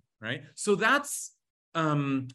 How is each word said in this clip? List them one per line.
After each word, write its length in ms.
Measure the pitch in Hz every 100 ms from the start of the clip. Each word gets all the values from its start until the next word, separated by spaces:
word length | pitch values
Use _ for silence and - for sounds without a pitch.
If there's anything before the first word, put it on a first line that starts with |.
| _ _
right? 220 | 110 143 - -
So 200 | 208 196
that's, 580 | 220 277 277 - - - _ _ _
um, 540 | 165 156 147 139 135 127